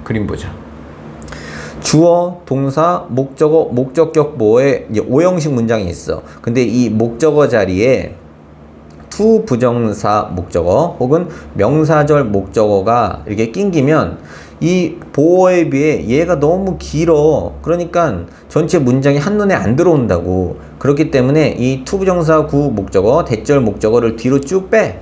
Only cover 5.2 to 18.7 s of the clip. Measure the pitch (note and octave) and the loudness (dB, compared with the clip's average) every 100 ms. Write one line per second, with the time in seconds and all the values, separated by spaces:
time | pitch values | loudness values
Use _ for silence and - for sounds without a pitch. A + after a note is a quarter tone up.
5.2 | F3 F3+ D3+ B2+ A2+ A2+ F#2 D#2+ - E2 | 2 0 -2 -2 0 -2 -2 -8 -8 -8
6.2 | - - - A#2+ A#2+ A#2+ A#2+ G#2+ A#2 A#2 | -10 -10 -4 0 0 2 0 0 -2 0
7.2 | D3+ D3 A2+ A#2 F#2 F#2 A#2 A#2 D#2+ - | 2 4 2 2 0 2 2 0 -2 -12
8.2 | - - - - - - - - - - | -20 -20 -20 -20 -20 -20 -20 -20 -18 0
9.2 | G#3+ A3 A3 A#2 B2 A#2+ A2+ G2 G#2+ G#2 | 2 2 2 0 2 2 -2 -2 0 0
10.2 | - F2+ F2 F2 E2 G#2+ E3+ - B2 D#3+ | -2 -6 -4 -2 2 2 0 -2 0 0
11.2 | F3 - - - G2+ D3+ D3+ D#3 D3 D3 | -2 -10 -12 -2 0 2 2 2 4 2
12.2 | A#2+ G2+ F#2+ - G#2+ G2+ G2+ A#2+ G#2 - | 2 -2 -2 0 2 2 2 0 0 -4
13.2 | - G#2 A2+ C#3+ G3+ E3+ C3 D#3 F2+ - | -8 -4 -4 -2 -2 0 2 2 0 -6
14.2 | - - - - D#3 F#3 F3 - - - | -16 -20 -20 -4 -2 0 -2 -6 -6 0
15.2 | D#3 F3+ F#3 F3+ D#3 C3+ D3+ A#2 E2 C3 | 4 4 4 4 0 0 0 0 0 0
16.2 | E3+ E3+ C#3+ F3+ F#3+ E3+ - D3 E3 D#3 | 0 0 0 0 -2 -6 -6 -2 2 4
17.2 | D3+ C3+ F2 - - F3 E3+ F3 E3 F#2 | 4 2 -2 -8 -4 -4 -2 -2 -2 -4
18.2 | E2+ - - C#3+ E3+ | -10 -18 -4 -2 0